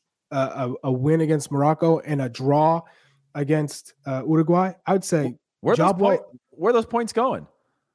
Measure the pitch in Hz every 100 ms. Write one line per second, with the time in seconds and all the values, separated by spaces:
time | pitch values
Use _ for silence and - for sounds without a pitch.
0 | _ _ - 143 131 - 127 131 139 127
1 | 135 160 156 156 139 143 143 156 165 165
2 | - 147 131 113 131 143 156 165 165 _
3 | _ _ _ 147 139 156 143 - - _
4 | - 131 127 160 156 175 185 180 - 190
5 | - 165 143 120 _ _ 131 202 170 185
6 | 202 185 - 123 _ - 180 240 220 233
7 | 233 - 254 135 73 _ _ _ _